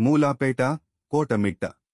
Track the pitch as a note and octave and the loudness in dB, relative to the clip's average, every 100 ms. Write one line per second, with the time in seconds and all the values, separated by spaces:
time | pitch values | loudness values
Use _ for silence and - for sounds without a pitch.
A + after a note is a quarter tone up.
0 | A#2+ D3+ C#3+ C#3 C3+ B2+ C3 D#3 _ _ | 2 2 2 0 -2 0 -2 -4 _ _
1 | _ D3 D3+ A2 G2+ - F#2 - _ | _ -2 0 0 0 -2 -8 -10 _